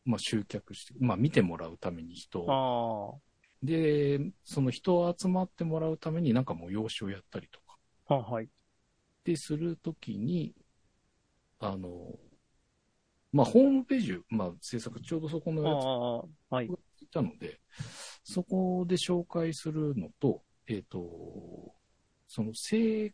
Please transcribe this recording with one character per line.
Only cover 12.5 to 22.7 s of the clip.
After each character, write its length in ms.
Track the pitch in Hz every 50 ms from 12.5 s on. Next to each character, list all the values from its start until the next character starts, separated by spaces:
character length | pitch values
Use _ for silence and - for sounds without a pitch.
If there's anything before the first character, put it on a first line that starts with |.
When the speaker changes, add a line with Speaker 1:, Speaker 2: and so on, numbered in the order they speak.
| _ _ _ _ _ _ _ _ _ _ _ _ _ _ _ _ -
Speaker 1:
ま 100 | 143 147
あ、 20 |
ホ 140 | - - 233
ー 100 | 269 277
ム 140 | 269 269 254
ペ 120 | - 277
ー 40 | 262
ジ、 180 | 202 - 185 175 - -
ま 180 | 117 110 -
あ、 60 | 87 85 -
制 180 | - - - 117
作、 220 | 110 117 - -
ち 120 | - - 170
ょ 60 | 160
う 20 |
ど 80 | 156 151
そ 120 | 151 160
こ 120 | - 170 160
の 100 | 156 151
や 180 | 151 156 143
つ 40 | 131
Speaker 2:
あ 40 | 131
あ、 280 | 131 123 120 123 120 117
あ 40 | - 160 156 _ _ -
あ、 60 | -
は 60 | 127 123
い。 80 | 110 180 - _ _ _ -
Speaker 1:
い 60 | - -
た 140 | - 165 139
の 140 | - - -
で、 220 | - - - - _ _ - - - - - - - - - - -
そ 180 | - - 185 180
こ 420 | - 190 185 185 180 180 180 180
で 100 | 175 180
紹 280 | 175 - - 180 175 170 -
介 240 | - 170 165 165 165
す 160 | - - 160
る 240 | 151 156 151 147 143
の 120 | 120 90 - - -
と、 220 | - 135 - - _ _ _ _ _
え 120 | - 117 98
っ 40 | -
と、 920 | - - - 87 87 85 82 82 85 85 - - 85 - - - - - _ _ _ _ _ _ _ _ _ _
そ 160 | - - - 107
の 100 | 110 226
成 580 | - - -